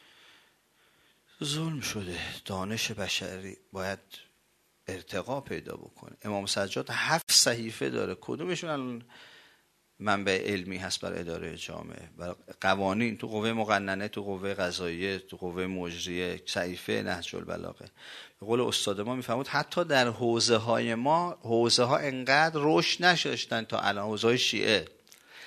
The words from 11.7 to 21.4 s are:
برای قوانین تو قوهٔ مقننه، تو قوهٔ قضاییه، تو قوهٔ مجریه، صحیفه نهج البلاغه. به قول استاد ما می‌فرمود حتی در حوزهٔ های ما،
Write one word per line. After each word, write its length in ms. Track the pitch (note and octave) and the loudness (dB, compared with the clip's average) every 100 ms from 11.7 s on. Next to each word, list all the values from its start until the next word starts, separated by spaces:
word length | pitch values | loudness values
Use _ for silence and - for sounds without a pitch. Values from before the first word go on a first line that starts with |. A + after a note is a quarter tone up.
| E2 D#2+ D#2+ E2 E2+ | -10 -12 -14 -16 -12
برای 180 | F2 E2 - - | -10 -10 -14 -2
قوانین 560 | F#2+ G2 F#2+ G#2 A#2 G#2+ | 2 4 2 2 0 -2
تو 120 | A2+ | -6
قوهٔ 240 | G#2+ A2+ | -2 0
مقننه، 560 | A2+ G#2+ G2+ G2 F#2+ G#2 | 0 2 2 2 -4 -4
تو 140 | G#2+ | -6
قوهٔ 320 | G2+ F#2+ G2 | -6 -4 -4
قضاییه، 640 | G2 F2+ F#2 F2 E2+ G2 F#2+ | -2 -2 -2 -4 -2 -2 -4
تو 180 | - F2+ | -8 -8
قوهٔ 300 | F2+ F2+ F#2 | -6 -4 -4
مجریه، 760 | F#2 F2 E2+ F2+ F2 F2+ E2+ - | -2 -4 -6 -6 -2 -2 -4 -4
صحیفه 460 | G2 F2+ F2+ - | -2 -2 -4 -4
نهج 440 | G#2+ G2 F2+ - F2+ | -2 -2 -4 -6 -8
البلاغه. 540 | F2 F2 E2+ - G2 - - - - - | -8 -8 -8 -12 -18 -20 -18 -18 -18 -10
به 60 | G2+ | 0
قول 140 | A#2+ | 2
استاد 400 | A#2+ - G#2 G2 | 2 0 0 -2
ما 140 | G#2+ | -2
می‌فرمود 340 | B2+ A#2 A#2 C#3 | -4 -2 -2 0
حتی 360 | D3 - F3+ | -2 -2 -2
در 240 | E3+ C3+ A#2+ | 4 6 4
حوزهٔ 480 | G#2+ A#2 A#2 A2+ A2 | 4 2 4 6 4
های 380 | A2+ A#2 A#2 | 4 2 2
ما، 440 | A2+ C3+ E3 F3 - | 0 2 2 2 -4